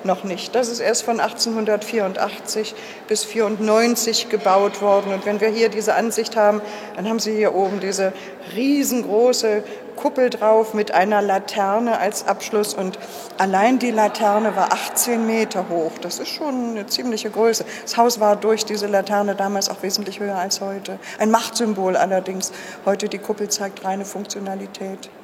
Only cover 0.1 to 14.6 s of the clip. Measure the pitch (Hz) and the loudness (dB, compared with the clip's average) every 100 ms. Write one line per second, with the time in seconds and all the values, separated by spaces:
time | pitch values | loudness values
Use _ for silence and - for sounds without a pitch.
0.1 | 180 196 180 - - 233 233 196 233 - | -2 -2 -8 -2 0 0 -2 0 0 0
1.1 | 233 156 - 233 226 214 208 214 226 190 | 0 0 -2 -2 0 0 0 0 -2 -2
2.1 | 190 214 - - 220 214 - - - - | -2 -4 -4 -6 -6 -6 -8 -14 -16 -4
3.1 | 214 - 226 208 208 214 214 233 233 - | -4 -2 0 0 0 4 4 4 2 0
4.1 | 220 - 220 208 190 202 208 202 196 196 | 0 0 0 4 4 4 2 4 4 4
5.1 | 190 196 208 220 220 226 202 208 175 226 | -2 -2 0 0 4 2 2 2 2 2
6.1 | 220 226 - 208 214 214 - - - 196 | 0 -2 4 4 4 -2 -12 -12 -8 -4
7.1 | 226 214 214 208 170 190 196 185 190 190 | -2 0 2 2 4 0 0 -4 0 -2
8.1 | 190 - - - 185 269 285 247 240 185 | -2 -14 -14 -10 -2 2 2 2 0 2
9.1 | 208 247 247 220 208 208 - - - - | 4 4 4 2 0 -2 -14 -14 -4 -2
10.1 | - 247 240 214 220 220 214 208 - 190 | 2 2 4 6 6 4 0 2 2 4
11.1 | 208 202 190 196 220 196 208 240 220 190 | 2 2 0 0 -2 0 2 2 2 0
12.1 | 214 - 190 - 214 208 - 190 - - | -2 -2 -4 0 0 0 -2 -6 -6 -12
13.1 | - - - 190 190 220 262 240 220 208 | -14 -14 -2 2 4 4 4 2 2 2
14.1 | 208 220 208 220 196 | 4 2 4 2 2